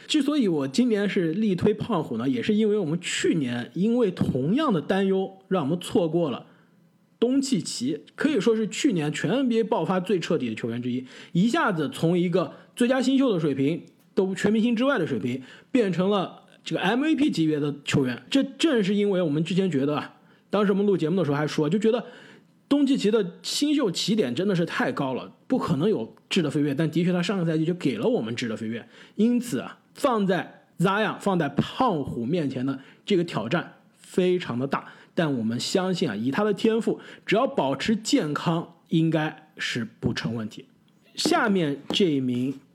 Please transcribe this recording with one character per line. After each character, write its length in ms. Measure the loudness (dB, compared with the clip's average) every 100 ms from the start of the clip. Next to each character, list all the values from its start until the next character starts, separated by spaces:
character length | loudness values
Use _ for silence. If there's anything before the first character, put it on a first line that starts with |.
| -2
之 140 | 0
所 160 | 2 2
以 100 | 2
我 180 | 0 0
今 220 | 2 2
年 220 | 2 0
是 240 | 0 0
力 200 | 0 0
推 200 | 2 2
胖 280 | 0 0 -2
虎 160 | -2 -2
呢， 120 | -2
也 120 | 0
是 140 | 2 2
因 140 | 2
为 100 | 2
我 60 | 0
们 120 | -4
去 340 | -4 -2 0 0
年 340 | 0 -4 -6
因 240 | -2 0 2
为 120 | 0
同 460 | 0 -2 0 0 2
样 160 | 2
的 100 | 0
担 240 | 0 2 2
忧， 320 | 2 -2 -8 -4
让 140 | -2
我 40 | 0
们 100 | -2
错 260 | 0 0 2
过 240 | 2 0
了 140 | -2 -10 -20 _ _ _ _ _ _
东 220 | 2 2
契 200 | 2 -2
奇， 440 | -2 -4 -4 -4 -10 -2
可 140 | 0
以 100 | 2
说 160 | 2 2
是 100 | 0
去 260 | 0 0
年 180 | 0 -2
全 180 | -2 -2
N 200 | 0 2
B 100 | 0
A 40 | 0
爆 180 | 0
发 160 | 0 0
最 180 | 0 -2
彻 200 | 0 -2
底 100 | -2
的 80 | -4
球 140 | -6
员 120 | -4
之 80 | -4
一， 160 | -6 -8 -14 -4
一 160 | 0 2
下 240 | 2 0
子 160 | 0 -4
从 280 | -2 0 2
一 120 | 2
个 240 | 0 -2 -6 -14
最 140 | 0 2
佳 140 | 2
新 160 | 2 2
秀 160 | 2
的 40 | 2
水 160 | 0
平， 300 | 0 0 -2 -6 _ _ -2
都 180 | 0
全 200 | 0 2
明 80 | 2
星 120 | 2
之 120 | 2 2
外 120 | 0
的 80 | 0
水 140 | -2
平， 220 | -4 -6 -8 -20 -2
变 200 | 0 2
成 180 | 0 0
了 340 | 0 -2 -8 -20 -20
这 100 | -6
个 60 | -2
M 220 | 0 2
V 140 | 2 2
P 120 | 2
级 160 | 2 0
别 140 | 0
的 160 | -2 -4
球 220 | -2 0 2
员。 180 | -2 0
这 120 | 0
正 400 | 0 0 2 4
是 140 | 2 2
因 140 | 2
为 120 | 2
我 80 | 2
们 140 | 0
之 100 | 0
前 160 | 0 2
觉 160 | 0 0
得 120 | -2
啊， 180 | -6 -14 _ _ _
当 160 | 0 2
时 60 |
我 60 | 2
们 80 | 2
录 100 | 2
节 140 | 0
目 80 | 0
的 80 | 0
时 60 |
候 40 | 0
还 100 | 0
说， 240 | 0 0
就 80 | 2
觉 140 | 2
得 140 | 2 -2 -14 -20 -20 _ _ 0
东 180 | 2 4
契 80 | 2
奇 160 | 2
的 220 | 2 0 -6
新 340 | -8 -2 0 2
秀 160 | 0
起 240 | -2 0 0
点 180 | 0
真 140 | 0 0
的 80 | 2
是 100 | 0
太 240 | 0 -2
高 200 | -2 -4
了， 200 | -4 -8 -16 -2
不 100 | -2
可 200 | 0 0
能 120 | 2
有 260 | 0 -4 -12 _
质 120 | -2
的 100 | 0
飞 100 | 0
跃， 140 | 0 0
但 140 | 0
的 120 | 2
确 100 | 2
他 100 | 0
上 140 | 0 -2
个 80 | 0
赛 120 | 0
季 60 |
就 100 | 0 -2
给 220 | -2 0
了 80 | 0
我 160 | 0
们 140 | -2 -4
质 120 | -6
的 100 | -6
飞 100 | -6
跃。 200 | -8 -12 -20 -10 0
因 240 | 2 2
此 200 | -2 -4
啊， 200 | -6 -12 _
放 340 | -2 0 2 2
在 380 | 0 -2 -12 _ -2
Zion、 380 | 0 2 0 -2
放 200 | 0 0
在 80 | 0
胖 540 | -2 -2 0 0 0
虎 220 | -4 -6 -2
面 240 | -2 -2
前 160 | -4 -4
的 120 | -6 -10 -16 -2
这 100 | 0
个 80 |
挑 240 | 0 -4 -2
战 260 | -2 -4 -12 _ _
非 420 | -6 0 2 0
常 220 | -2 -6
的 80 | -4
大， 180 | -4 -8 -18 -8 -2
但 220 | 0 0
我 60 |
们 160 | -2 -4
相 340 | -2 0 0
信 160 | -2 -2
啊， 60 | -2
以 140 | -2
他 140 | 0
的 100 | 0
天 260 | 0 0 0
赋， 180 | 0 -4 -8 -14 -2
只 100 | 0
要 120 | 0
保 280 | 0 -2 -2
持 200 | -2 -2
健 380 | 0 0 0
康， 420 | -2 -2 -2 -4 -14 _
应 200 | 0 2
该 400 | 2 -2 -6 -16 -10
是 300 | -6 -6 -8 -6
不 140 | -4
成 220 | -4 -4 -6
问 120 | -8
题。 180 | -12 -20 _ _ _ _ -4
下 340 | 0 2 2
面 320 | 2 0 -2 -4
这 160 | 2 2
一 140 | 2
名 340 | 0 -2 -2 -6 -8